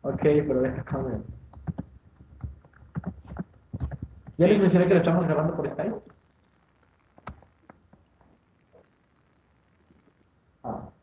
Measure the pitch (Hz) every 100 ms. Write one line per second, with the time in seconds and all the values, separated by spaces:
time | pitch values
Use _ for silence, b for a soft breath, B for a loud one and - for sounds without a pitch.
0 | 139 135 151 147 143 127 127 - - 139
1 | 127 110 - - - - - - - -
2 | _ _ - - - - - - - -
3 | - - - - - - _ - - -
4 | - - - - 175 208 185 180 175 180
5 | 160 175 160 147 156 - - - 120 -
6 | - _ _ _ _ _ _ _ _ _
7 | _ - - - _ _ _ - _ _
8 | _ _ _ _ _ _ _ 494 _ _
9 | _ _ _ _ _ _ _ _ _ _
10 | _ _ _ _ _ _ 120 110 - _